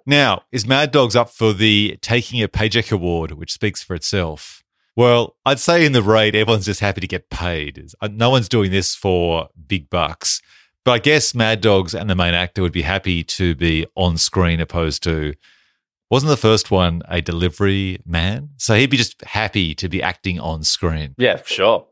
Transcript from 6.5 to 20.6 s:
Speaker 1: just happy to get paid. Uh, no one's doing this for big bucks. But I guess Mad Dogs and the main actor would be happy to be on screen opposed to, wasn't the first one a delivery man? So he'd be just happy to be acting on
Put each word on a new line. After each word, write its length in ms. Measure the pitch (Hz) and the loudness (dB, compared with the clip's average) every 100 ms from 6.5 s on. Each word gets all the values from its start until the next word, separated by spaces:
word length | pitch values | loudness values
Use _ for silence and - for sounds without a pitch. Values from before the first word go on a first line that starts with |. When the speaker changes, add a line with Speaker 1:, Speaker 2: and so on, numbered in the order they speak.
| 110 98 | 0 -2
Speaker 1:
just 140 | 98 | -2
happy 200 | 101 95 | -2 -4
to 60 | 87 | -6
get 220 | 90 - | -8 -8
paid. 520 | - 90 82 76 - 73 - | -8 -6 -4 -6 -12 -20 -10
Uh, 80 | 104 | -10
no 160 | 104 117 | -2 2
one's 180 | 131 107 | 2 2
doing 220 | 117 98 | 0 2
this 240 | 95 90 | 0 -2
for 540 | - 98 90 87 82 - - 76 | -4 0 0 0 -2 -6 -14 -6
big 220 | 98 71 | -6 -4
bucks. 540 | 87 78 80 - - - _ _ _ | -2 -2 -4 -6 -6 -8 _ _ _
But 80 | - | 0
I 60 | 117 | 2
guess 340 | 143 156 - | 4 2 2
Mad 260 | 123 110 110 | 0 0 2
Dogs 340 | 107 98 90 92 | 4 2 2 -4
and 120 | 104 | -2
the 60 | |
main 180 | 92 87 | 0 0
actor 300 | 87 87 - | 0 -2 -2
would 100 | 90 | -2
be 100 | 82 | -2
happy 420 | 78 95 90 85 | -2 -2 -2 -4
to 320 | 80 - 90 78 | -4 -2 -2 0
be 300 | 85 80 80 - | 0 0 -2 -2
on 200 | 90 82 | 0 0
screen 440 | - 95 85 82 | -2 0 0 0
opposed 420 | 80 85 80 73 | -4 -4 -4 -4
to, 320 | 85 80 76 71 _ _ _ _ _ _ _ | -4 -4 -4 -8 _ _ _ _ _ _ _
wasn't 220 | 127 151 | 0 2
the 60 | 139 | 2
first 340 | 110 110 - | 4 2 2
one 320 | 95 87 85 80 | 2 2 -2 -4
a 120 | 87 | -4
delivery 800 | 80 85 87 - 98 98 95 90 - | -4 -2 -2 0 0 0 -2 -6 -4
man? 440 | 85 87 117 147 - | -2 -2 -4 -10 -8
So 180 | - 107 | 0 2
he'd 140 | 131 | 2
be 60 | 127 | 0
just 240 | 113 - | -2 -8
happy 520 | - 101 110 107 85 | -8 -6 -4 -2 -2
to 140 | 78 90 | -4 -6
be 120 | 90 | -4
acting 380 | 85 90 98 87 | -4 -4 -6 -6
on 240 | 80 80 | -6 -4